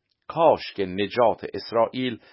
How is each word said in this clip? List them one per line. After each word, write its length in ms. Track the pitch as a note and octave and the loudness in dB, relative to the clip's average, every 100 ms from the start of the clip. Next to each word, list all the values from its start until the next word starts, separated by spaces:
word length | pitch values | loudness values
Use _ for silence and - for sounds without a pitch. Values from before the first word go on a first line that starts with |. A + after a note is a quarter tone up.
| _ _ - | _ _ -12
کاش 440 | - E3 G2+ - - | 2 4 4 0 -6
که 100 | F#2+ | -6
نجات 600 | F#2 G2+ A2+ A#2 F2 - | -4 -4 2 2 2 -6
اسرائیل 680 | G2 - A2+ A2+ B2+ B2+ A2 - | -10 -4 0 0 -2 -6 -8 -14